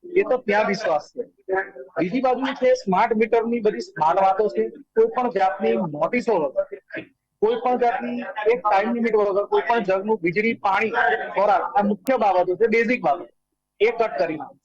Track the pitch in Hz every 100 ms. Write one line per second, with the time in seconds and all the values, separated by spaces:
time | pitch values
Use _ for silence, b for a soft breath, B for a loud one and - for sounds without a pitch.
0 | - 175 208 254 - 202 214 196 - 151
1 | - - - _ - 190 190 - - -
2 | 185 240 262 254 262 262 254 254 - 185
3 | 226 220 220 233 226 240 214 240 - -
4 | 156 185 196 196 208 - 220 - - -
5 | 226 247 247 196 190 196 220 226 185 147
6 | 165 240 220 202 143 - - 202 _ -
7 | - _ _ _ 214 233 254 247 240 -
8 | 240 240 240 - 214 240 208 196 214 233
9 | 233 214 202 190 202 - - 233 208 190
10 | 202 220 165 175 220 233 202 196 220 233
11 | 247 - - 180 208 185 - 202 202 208
12 | - 262 214 185 180 175 220 226 226 247
13 | 165 135 - _ _ _ _ _ 208 233
14 | 220 214 165 156 139 -